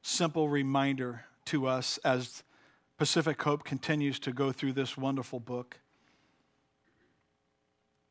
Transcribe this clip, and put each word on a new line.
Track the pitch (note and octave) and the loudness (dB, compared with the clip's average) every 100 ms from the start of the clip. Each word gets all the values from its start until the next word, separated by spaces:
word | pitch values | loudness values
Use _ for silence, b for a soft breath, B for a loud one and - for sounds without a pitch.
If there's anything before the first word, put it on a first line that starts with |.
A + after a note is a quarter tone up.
simple | - - E3+ D#3 D3+ | -4 0 2 2 2
reminder | D3 C3+ C3+ C#3 C3+ B2 A#2+ - _ - | 2 2 2 2 0 -4 -6 -14 _ -2
to | D#3 C3 | 0 2
us | C3 B2 - | 0 0 0
as | C3+ B2+ A#2+ - - b b b b _ | 2 2 0 -10 -20 b b b b _
Pacific | D3+ - D#3+ D3+ | 2 4 2 2
Hope | D3+ D3 | 0 0
continues | - C3+ - D3+ C#3+ C3 | -2 -6 0 2 2 -2
to | - | -6
go | B2 C#3 | 0 -2
through | C3 C#3 | 0 -2
this | C3 C3 - | -2 -4 -2
wonderful | C3+ C3+ B2 B2+ | -2 -2 -4 -8
book, | A2+ B2 B2 - _ b b b b b b _ _ _ _ _ _ _ _ _ _ _ _ _ _ _ _ | -6 -8 -8 -16 _ b b b b b b _ _ _ _ _ _ _ _ _ _ _ _ _ _ _ _